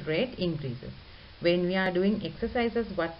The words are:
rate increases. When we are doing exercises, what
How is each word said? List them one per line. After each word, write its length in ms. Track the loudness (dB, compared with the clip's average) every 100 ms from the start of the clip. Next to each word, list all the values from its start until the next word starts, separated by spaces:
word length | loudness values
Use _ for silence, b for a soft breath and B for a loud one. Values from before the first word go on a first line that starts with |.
| -2
rate 320 | 0 0 -2
increases. 540 | -2 -2 -4 -8 -10 -14 B B B B
When 260 | 4 4 4
we 80 | 2
are 180 | 2
doing 280 | 4 4 2 -2
exercises, 640 | -4 -2 0 0 0 -2 -2
what 180 | -4